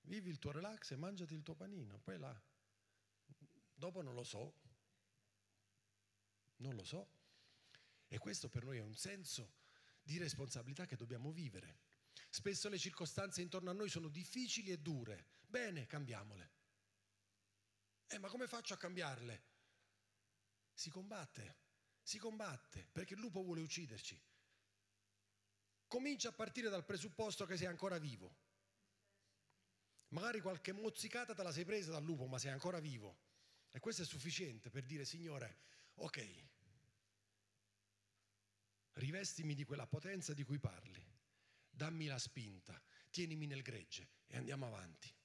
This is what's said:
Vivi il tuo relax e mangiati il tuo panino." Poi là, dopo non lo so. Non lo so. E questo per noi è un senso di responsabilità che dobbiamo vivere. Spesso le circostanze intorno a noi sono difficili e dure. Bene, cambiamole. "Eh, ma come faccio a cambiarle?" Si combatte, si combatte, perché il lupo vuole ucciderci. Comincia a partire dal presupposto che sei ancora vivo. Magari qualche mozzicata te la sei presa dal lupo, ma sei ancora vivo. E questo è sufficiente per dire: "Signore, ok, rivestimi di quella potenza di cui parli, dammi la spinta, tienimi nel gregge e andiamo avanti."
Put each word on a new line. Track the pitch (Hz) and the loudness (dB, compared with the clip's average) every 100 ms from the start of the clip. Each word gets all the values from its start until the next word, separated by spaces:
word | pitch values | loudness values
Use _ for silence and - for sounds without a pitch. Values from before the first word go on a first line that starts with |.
Vivi | 147 208 180 | -2 -2 0
il | 151 | 0
tuo | 143 | 0
relax | 143 196 214 - | 0 0 -2 -4
e | 135 | 0
mangiati | 175 202 165 156 | 0 0 -2 -2
il | |
tuo | 151 | -4
panino." | 160 190 196 110 101 | -6 -4 -4 -4 -6
Poi | - 170 | -4 -4
là, | 135 104 - _ _ _ _ _ _ _ - 143 147 - - | -4 -6 -12 _ _ _ _ _ _ _ -20 -20 -20 -20 -20
dopo | - 165 185 | -6 -4 -2
non | 143 123 | -2 -2
lo | |
so. | 120 104 147 - - - _ _ _ _ _ _ _ _ _ _ _ _ _ _ _ _ - - | -2 -2 -4 -8 -20 -20 _ _ _ _ _ _ _ _ _ _ _ _ _ _ _ _ -20 -6
Non | 127 117 | -2 -2
lo | |
so. | 90 170 196 - - - - - - - - - - | -4 -6 -8 -16 -20 -20 -20 -20 -20 -20 -20 -20 -6
E | - | -4
questo | - 202 131 | 0 0 2
per | 131 | 0
noi | 123 127 | 0 -2
è | |
un | 107 107 | -2 -2
senso | 185 196 156 - 110 - - - - - | -2 -2 -2 -2 -4 -12 -20 -20 -20 -16
di | 147 165 | -2 0
responsabilità | 165 - 135 123 120 143 180 | 2 0 0 -2 -2 -4 -2
che | 123 | -2
dobbiamo | 117 120 139 | -2 -2 0
vivere. | 160 147 95 - - _ - - - - | 0 -2 -4 -10 -14 _ -20 -18 -16 -4
Spesso | - 202 190 208 | 0 2 4 4
le | 185 | 4
circostanze | 240 - 165 - 196 - | 2 2 2 4 2 2
intorno | 175 185 180 | 0 0 2
a | |
noi | 190 208 | 2 2
sono | 165 160 | 2 0
difficili | 151 175 247 254 - 196 | -2 -2 0 2 2 2
e | 175 | 2
dure. | 151 139 113 95 82 - - | 4 2 2 -4 -8 -20 0
Bene, | 240 226 165 120 | 2 2 0 0
cambiamole. | 151 135 107 104 98 82 - _ _ _ _ _ _ _ _ _ _ _ _ _ _ - | -2 0 -2 -4 -10 -12 -18 _ _ _ _ _ _ _ _ _ _ _ _ _ _ -6
"Eh, | 208 | -2
ma | 190 | 0
come | 247 247 | 0 0
faccio | 233 - | 0 -2
a | 190 | 0
cambiarle?" | 180 180 156 123 120 151 - - - _ _ _ _ _ _ _ _ _ _ | 0 2 2 2 -2 -6 -8 -20 -20 _ _ _ _ _ _ _ _ _ _
Si | - 165 | -4 -4
combatte, | 170 196 208 151 - 101 - _ _ _ _ | -4 -6 -6 -6 -8 -10 -12 _ _ _ _
si | - 214 | -2 0
combatte, | 220 220 202 127 - - 85 | 0 0 -2 -2 -6 -8 -4
perché | - 190 202 | -2 -2 -2
il | |
lupo | 226 185 | 0 0
vuole | 185 165 | 2 2
ucciderci. | 160 175 151 104 - 101 - - _ _ _ _ _ _ _ _ _ _ _ _ _ _ _ | 2 0 -2 -4 -6 -8 -16 -20 _ _ _ _ _ _ _ _ _ _ _ _ _ _ _
Comincia | 247 277 262 233 | 4 6 4 2
a | |
partire | 220 220 254 226 | 2 0 4 4
dal | 190 160 | 4 2
presupposto | 196 202 160 214 - 185 | 0 2 2 2 4 2
che | 180 | 4
sei | 180 | 4
ancora | 170 190 175 | 4 2 4
vivo. | 151 107 90 - _ _ _ _ _ _ _ _ _ _ _ _ _ _ _ - - | 2 -2 -8 -14 _ _ _ _ _ _ _ _ _ _ _ _ _ _ _ -20 -6
Magari | 160 220 226 | 0 2 2
qualche | 185 180 - | 2 0 -2
mozzicata | 196 220 - 220 240 240 | 0 0 0 0 0 0
te | 202 | 0
la | 180 | 2
sei | 151 175 | 2 2
presa | 214 160 | 2 4
dal | 160 | 2
lupo, | 156 156 127 | 2 2 2
ma | 127 | 2
sei | 139 | 2
ancora | 131 175 175 | 2 2 2
vivo. | 151 123 104 - _ - - - - | 0 -2 -6 -10 _ -20 -20 -20 -10
E | 131 | -2
questo | 226 220 | 0 2
è | 160 | 0
sufficiente | 147 151 156 170 113 120 | 0 0 2 0 -2 -4
per | 135 127 | -4 -2
dire: | 151 135 | -2 -2
"Signore, | 165 165 139 127 - - - - - | -2 -4 -2 -4 -6 -18 -20 -18 -4
ok, | - - 104 90 - - - - - _ _ _ _ _ _ _ _ _ _ _ _ _ _ _ _ _ _ _ _ | 0 0 -2 -8 -16 -20 -20 -20 -20 _ _ _ _ _ _ _ _ _ _ _ _ _ _ _ _ _ _ _ _
rivestimi | - 131 185 196 - 156 143 | 0 2 2 0 2 2 2
di | |
quella | 143 143 - | 0 -2 2
potenza | - 180 196 147 147 | 0 2 0 0 0
di | |
cui | 139 143 | 2 4
parli, | 110 92 - 92 - - _ _ - - - | 2 0 -10 -12 -14 -20 _ _ -20 -20 -16
dammi | 120 151 165 151 | 0 2 4 2
la | 131 | 2
spinta, | - - 107 95 - - - - - | 0 -2 -4 -6 -10 -12 -14 -20 -4
tienimi | 180 175 156 147 | 2 2 2 0
nel | 139 | 0
gregge | 123 101 85 - - - - | -2 -4 -4 -8 -8 -16 -4
e | 123 | -2
andiamo | 120 139 123 | 0 0 0
avanti." | 104 90 80 - - | -2 -8 -10 -12 -12